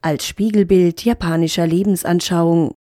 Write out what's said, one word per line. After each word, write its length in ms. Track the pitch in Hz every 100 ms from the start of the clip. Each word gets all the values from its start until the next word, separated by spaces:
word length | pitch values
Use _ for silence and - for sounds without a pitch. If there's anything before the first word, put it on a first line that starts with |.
als 240 | 165 147 -
Spiegelbild 800 | - 214 214 185 190 175 170 233
japanischer 640 | 233 170 165 165 - 165
Lebensanschauung. 1040 | 170 202 185 - 175 - 175 170 170 156 -